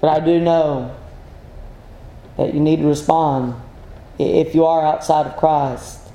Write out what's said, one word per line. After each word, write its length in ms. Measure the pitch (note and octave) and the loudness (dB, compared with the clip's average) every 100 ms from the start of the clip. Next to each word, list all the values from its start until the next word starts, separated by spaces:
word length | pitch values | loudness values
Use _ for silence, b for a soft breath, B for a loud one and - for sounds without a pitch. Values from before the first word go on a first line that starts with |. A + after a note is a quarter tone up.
but 80 | F3+ | 4
I 100 | D#3 | 2
do 200 | D#3+ E3+ | 4 4
know 560 | E3+ E3 D#3 C#3 B2 - - - - - - - - - - - - - - - | 4 4 2 0 -6 -10 -16 -18 -18 -20 -18 -16 -16 -18 -20 -20 -20 -20 -14 -2
that 160 | - | -2
you 60 | D3+ | 2
need 200 | D3+ D#3+ | 2 4
to 60 | D3+ | 2
respond 680 | D3 D3 D#3+ D#3 C3+ B2+ A#2+ - - - - - - | 0 0 0 0 -2 -4 -8 -14 -20 -20 -20 -20 -4
i-, 40 | |
if 320 | C#3+ - D#3+ D#3+ | 0 2 2 2
you 100 | D#3+ | 2
are 200 | E3 D#3 | 2 0
outside 400 | D3+ - D#3 C#3 | -2 0 0 0
of 120 | - | 0
Christ. 640 | D#3+ D3+ C#3 B2 - - - | 2 2 0 -4 -12 -18 -18